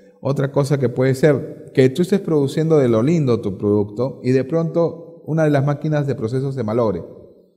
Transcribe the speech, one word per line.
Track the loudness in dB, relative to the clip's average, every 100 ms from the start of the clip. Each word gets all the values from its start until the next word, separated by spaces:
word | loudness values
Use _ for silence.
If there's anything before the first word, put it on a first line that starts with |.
| -20 _
Otra | -4 -2 -2
cosa | 0 0 0
que | 0
puede | 0 0
ser | 2 2 2 -2 -14 -4 2
que | 4
tú | 2
estés | 0 0
produciendo | 0 0 0 0 2 4
de | 4
lo | 4
lindo | 2 2 2 0
tu | -2 -2
producto | 0 2 0 -2 -6 -2
y | 0
de | 0
pronto | 0 -2 -2 0 -2 -4 -14 -18 -6
una | 0
de | 2
las | 2
máquinas | 0 -2 -2 -2 -2
de | -4
proceso | -4 -4 -4
se | -4
malogre. | -2 0 0 -2 -8 -18 -20 -20 _